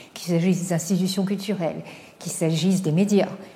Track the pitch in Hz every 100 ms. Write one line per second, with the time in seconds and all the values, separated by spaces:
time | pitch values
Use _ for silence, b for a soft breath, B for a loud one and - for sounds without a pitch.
0 | B - - 170 180 180 - 165 - 185
1 | 185 202 190 196 208 196 165 - - B
2 | B B 175 - 165 160 175 190 165 156
3 | 202 202 - - B